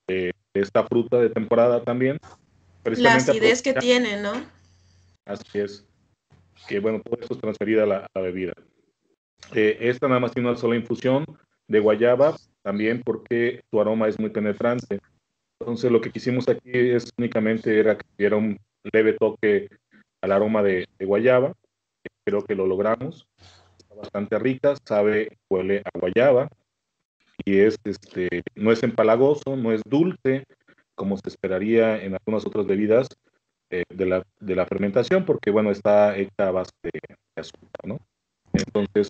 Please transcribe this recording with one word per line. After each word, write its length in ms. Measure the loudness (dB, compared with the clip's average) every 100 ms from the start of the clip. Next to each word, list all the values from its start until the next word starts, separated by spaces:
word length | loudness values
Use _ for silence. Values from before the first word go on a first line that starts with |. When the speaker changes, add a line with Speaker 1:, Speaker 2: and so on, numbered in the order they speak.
| -6
Speaker 1:
de, 260 | -4 -4 -6 _
de 80 | -4
esta 220 | -2 0 0
fruta 300 | 0 0 2
de 100 | 2
temporada 540 | 0 -2 2 4 2
también. 340 | -2 -2 -2 -4
Speaker 2:
La 600 | -10 -20 _ _ _ _
Speaker 1:
Precisamente 480 | -6 2 4 4 4
Speaker 2:
acidez 300 | 2 2 2
que 80 | 0
Speaker 1:
aprovechar 120 | -2
Speaker 2:
tiene, 380 | 2 2 2 -4
¿no? 100 | -6 -8 -10 _ _ _ _ _ _ _ -12
Speaker 1:
Así 340 | -12 -8 -6
es. 260 | -6 -8 _ _ _ _ _ _ _ _ -8
Que, 100 | -4
bueno, 220 | -2 -4
todo 160 | -6 -8
eso 120 | -6
es 60 | -8
transferido 420 | -6 -4 0 2
a 20 | 2
la, 120 | 0
a 120 | -4 -6
la 60 |
bebida. 320 | -6 -4 -8 -8 _ _ _ _ _ _ _ _ -8
Eh, 240 | 0 2 2
esta 260 | -2 -2 2
nada 120 | 2
más 100 | 0
tiene 180 | -2 -2
una 80 | 0
sola 180 | 0 -2
infusión 480 | -2 -4 0 0 -2 -14 _ _ 0
de 120 | 2
guayaba, 580 | 4 4 4 4 4 0 _ _
también 380 | -6 -2 -2 -2
porque 580 | -4 -6 -4 -2 -2 -4 -4
su 100 | 0
aroma 260 | 0 2 0
es 100 | -2
muy 100 | -4
penetrante. 680 | -4 -4 -2 -2 -2 -4 -10 _ _ _ _ _ -14
Entonces, 320 | -8 -4 2
lo 100 | 2
que 100 | 0
quisimos 360 | -8 -4 -2 0
aquí 220 | -2 -2
es 360 | -2 0 0 -4 -6
únicamente 640 | -4 -2 -2 -2 0 2
era 180 | 2 0
que 80 | -4 -2
diera 180 | 0 0
un 200 | -2 -6 _ _ -2
leve 200 | 2 2
toque 560 | 2 0 0 0 0 -2 _ _ _ _ -8
al 100 | 0
aroma 320 | 2 2 2
de, 240 | 2 0 -4 -8
de 80 | -2
guayaba. 480 | 2 4 4 2 -4 _ _ _ _ -20 _ -4
Creo 180 | -4
que 120 | -4 -2
lo 120 | 0
logramos. 600 | 0 0 -2 -4 -12 _ _ -20 -20 _ _
Está 160 | _ -18
bastante 420 | -10 -8 -4 -2
rica, 360 | 0 0 0 -2 -2
sabe, 520 | 0 2 2 -2 _ -4
huele 320 | -4 0 -2 -4
a 120 | -6
guayaba. 480 | -2 2 4 4 0 _ _ _ _ _ _ _ _ -12
Y 160 | 0 4
es, 180 | 4 2 -6
este, 580 | -10 -10 -6 -4 -4 -8 -4
no 160 | 0
es 120 | 2
empalagoso, 720 | 0 2 2 4 4 0 -4 -4
no 160 | -2
es 100 | -2 -2
dulce, 580 | 0 0 -2 -4 -4 -6 _ _ _ _ -8
como 200 | -6 -4
se 120 | -6
esperaría 720 | -8 -4 -2 2 4 4 0
en 100 | -4 -8
algunas 300 | -4 -4 -2
otras 200 | -4 0
bebidas, 420 | 0 4 4 2 -6 _ _ _ _ -10
eh, 140 | -8 -8
de 160 | -4 -2
la, 180 | -2 -4 _
de 160 | -6 -2
la 100 | -2
fermentación, 600 | -2 0 0 2 0 0
porque, 260 | -2 0
bueno, 200 | 0 0
está 460 | 0 2 4 4 2
hecha 300 | -6 -2 -2
a 40 |
base 200 | -2 -4 -10
de, 80 | -10 -10
de 400 | -14 -20 _ -16
azúcar, 440 | -16 -18 -20 -16 -12
¿no? 140 | -12 _ _ _ _ _
Entonces, 560 | -4 -2 -2 0 0 -2